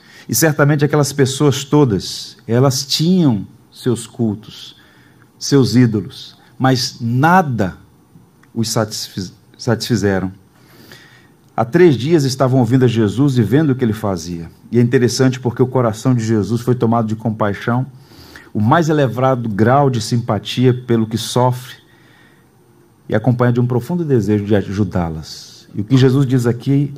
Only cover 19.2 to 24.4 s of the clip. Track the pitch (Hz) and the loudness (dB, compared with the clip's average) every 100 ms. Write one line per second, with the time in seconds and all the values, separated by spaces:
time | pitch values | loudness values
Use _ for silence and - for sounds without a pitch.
19.2 | 131 127 117 98 107 139 143 120 107 120 | 0 0 -2 0 2 4 2 0 -2 -4
20.2 | 120 110 - - 127 123 123 117 110 110 | -2 -4 -4 0 2 0 0 -2 0 -4
21.2 | - 123 127 123 - - _ _ _ _ | -4 0 0 0 -8 -20 _ _ _ _
22.2 | _ _ _ _ _ _ _ _ - 110 | _ _ _ _ _ _ _ _ -6 -2
23.2 | 127 123 123 123 120 123 123 175 156 127 | 0 2 2 2 0 -2 -2 -4 0 0
24.2 | 98 104 | 2 0